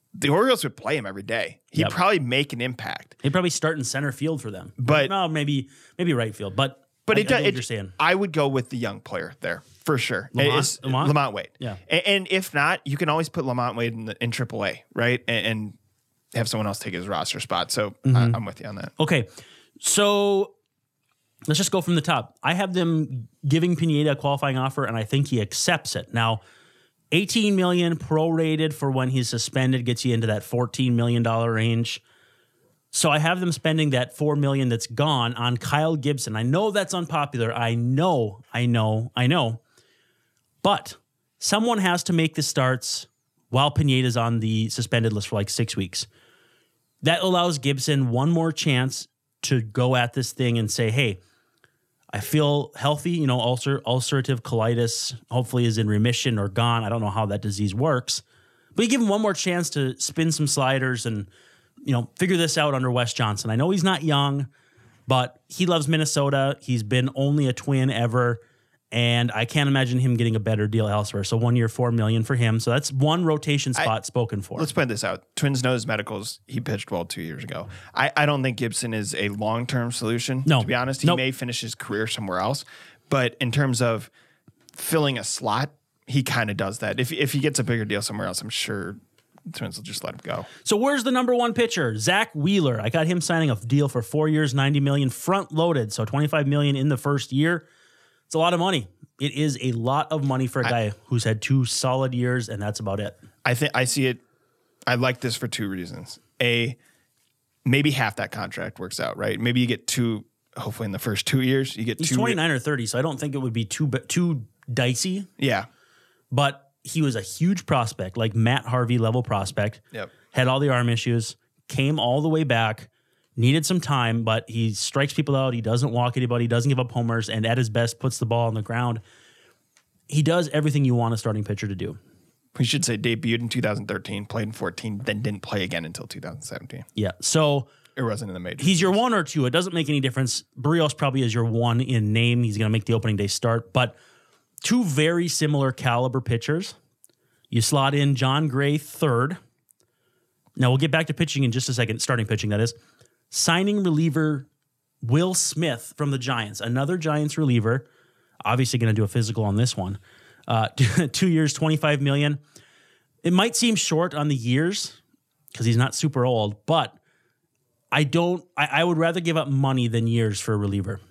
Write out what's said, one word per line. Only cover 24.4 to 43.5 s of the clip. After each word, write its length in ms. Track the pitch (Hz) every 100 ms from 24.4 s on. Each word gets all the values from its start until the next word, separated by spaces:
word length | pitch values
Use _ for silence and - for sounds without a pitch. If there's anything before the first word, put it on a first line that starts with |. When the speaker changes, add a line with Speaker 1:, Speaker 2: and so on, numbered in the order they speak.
| 143 131
Speaker 2:
offer, 260 | 131 147
and 120 | 120 113
I 80 |
think 240 | 107 139 143
he 120 | 123
accepts 560 | 104 - - 165 - -
it. 160 | -
Now, 280 | 117 113 113 - - _ _ _ _ -
eighteen 460 | 165 202 233 208 196
million 400 | 180 180 170 165
prorated 760 | - 156 165 165 160 156 156
for 180 | 147 139
when 200 | 131 127
he's 180 | 131 117
suspended 560 | 117 - 135 127 131
gets 200 | 120 117
you 100 | 127
into 140 | 117 113
that 140 | 104
fourteen 520 | - - 123 - 127 120
million 260 | 117 120
dollar 300 | 113 113 117
range. 480 | 110 113 117 117 - _ _ _ _ _ _ _ _ _
So 200 | - 165
I 80 | 151
have 220 | 160 180
them 120 | 180
spending 380 | 156 165 156 151
that 260 | 127 123 -
four 200 | 151 147
million 320 | 143 139 127
that's 180 | 117 -
gone 480 | 117 151 139 117
on 220 | 120 120 120
Kyle 400 | - 147 156 160
Gibson. 400 | 139 143 - 110
I 60 |
know 280 | 120 160 214
that's 220 | 202 190
unpopular. 580 | 185 170 156 143 131 117
I 220 | 120 117
know, 680 | 117 120 135 185 147 107 101 -
I 140 | 117 120
know, 440 | 117 110 110 120 -
I 100 | 123
know. 340 | 170 117 113 _ _ _ _ _ _ _ _ _ _
But 340 | 196 196 - - _ _ _ -
someone 400 | - 208 233 220
has 240 | 185 175
to 80 | -
make 220 | 170 160
the 80 | 156
starts 640 | 143 - 131 127 - - - _ _ _
while 220 | -